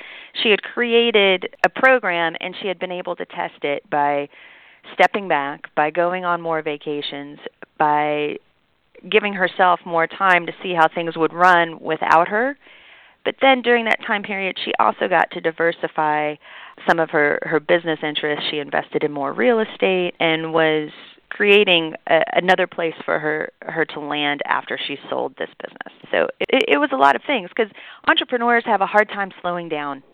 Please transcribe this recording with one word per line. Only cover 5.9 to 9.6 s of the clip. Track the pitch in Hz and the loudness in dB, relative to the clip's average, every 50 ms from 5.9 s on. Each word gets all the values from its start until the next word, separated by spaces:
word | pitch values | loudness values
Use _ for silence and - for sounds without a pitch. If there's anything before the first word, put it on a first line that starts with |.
going | 151 180 170 175 180 185 180 | 0 0 0 0 -2 -2 -2
on | 175 175 170 | -2 -2 -2
more | 170 170 160 156 | -2 -4 -4 -4
vacations, | 156 160 147 147 - 156 147 147 143 - 143 143 143 143 147 - - - - _ - - _ | -4 -6 -8 -6 -8 -8 -6 -6 -6 -8 -10 -12 -12 -14 -16 -18 -18 -20 -20 _ -20 -12 _
by | - 156 151 147 147 151 151 147 147 147 147 - - - _ _ _ _ _ _ _ _ _ _ 480 - 180 | 0 2 2 2 2 0 0 -2 -2 -4 -4 -6 -10 -14 _ _ _ _ _ _ _ _ _ _ -20 -6 0
giving | 185 214 208 202 196 | 0 0 0 0 -2
herself | 190 185 170 - - | -2 -2 -2 2 4